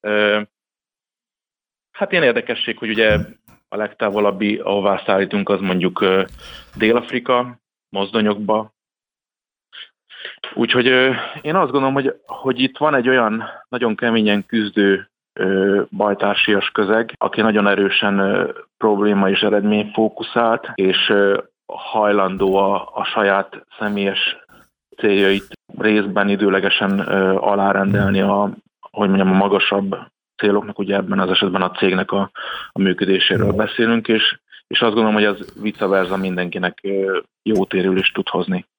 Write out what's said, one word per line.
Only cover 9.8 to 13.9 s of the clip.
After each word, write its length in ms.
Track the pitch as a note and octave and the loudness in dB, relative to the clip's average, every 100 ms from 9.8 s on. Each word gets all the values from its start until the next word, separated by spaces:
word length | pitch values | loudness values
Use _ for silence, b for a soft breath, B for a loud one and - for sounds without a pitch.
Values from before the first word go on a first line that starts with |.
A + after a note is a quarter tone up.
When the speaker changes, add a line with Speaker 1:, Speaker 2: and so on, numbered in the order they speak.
| B _ _ B B B - | B _ _ B B B -10
Speaker 1:
Úgyhogy, 340 | - A#2 B2+ B2 | -2 0 2 4
ö, 240 | B2+ C3 C3+ B B | 4 4 0 B B
én 140 | D3+ F#3 | -2 0
azt 160 | D3+ | 2
gondolom, 220 | C#3 C3+ | 0 0
hogy, 200 | C#3 C3+ - - | 0 -2 -6 -16
hogy 340 | - C3 B2 | -6 -4 0
itt 160 | C3 - | -2 0
van 180 | D3+ C#3 | 0 2
egy 140 | A#2+ | 4
olyan 340 | B2+ A2 A2 G#2+ B - | 4 2 -2 -8 B -10
nagyon 260 | B2 A#2 | -4 -2